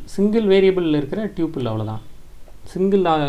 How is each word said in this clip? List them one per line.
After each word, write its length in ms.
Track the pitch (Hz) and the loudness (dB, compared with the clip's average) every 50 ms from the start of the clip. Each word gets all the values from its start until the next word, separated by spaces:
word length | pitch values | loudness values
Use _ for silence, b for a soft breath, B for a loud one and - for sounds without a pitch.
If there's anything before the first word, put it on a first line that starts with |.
| - | -10
சிங்கிள் 400 | - - 190 202 214 214 226 214 | -8 -2 0 0 2 2 2 4
வேரியபிள் 500 | 196 190 196 190 190 185 185 170 160 151 | 4 4 6 6 4 4 2 0 2 0
இருக்கிற 300 | 147 143 - 175 208 220 | 0 0 -2 -4 -4 -4
tuple, 400 | 202 - 180 165 - - 139 123 | -6 -4 -4 -4 -4 -2 -4 -4
அவ்வளவுதான். 360 | 113 110 110 107 107 110 - - - - - - - - - - - - - - | -2 -2 -2 -4 -4 -6 -8 -10 -12 -14 -16 -16 -18 -16 -16 -16 -16 -16 -16 -16
சிங்கிள் 380 | - - 175 185 196 202 196 180 170 156 156 147 | -10 -4 -2 2 2 4 4 4 4 2 2 2